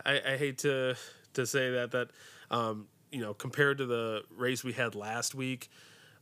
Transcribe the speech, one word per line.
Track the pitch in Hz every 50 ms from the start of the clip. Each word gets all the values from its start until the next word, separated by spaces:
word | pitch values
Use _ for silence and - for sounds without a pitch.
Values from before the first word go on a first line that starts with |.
| -
I, | 127 143 139 - 131 135
I |
hate | 127 147 139 135 -
to, | - 147 135 131 127 127 123 - - - - - - _ -
to | 135 127
say | - - 139 131 127
that, | 127 123 123 120
that, | 131 123 120 - - - - - - - - -
um, | 127 120 117 113 110 107 101 - _ _ _ _
you | - 131
know, | 113 104 104
compared | - - 131 - 147 147 143 139 135
to | 135
the | 123 120 117 113 113 110 107 - -
race | 85 104 123 123 131 120 -
we | 127 110
had | 135 123 113 104
last | 104 101 107 113 120 117 - -
week, | 135 131 131 131 123 - - - - - - - - - - - -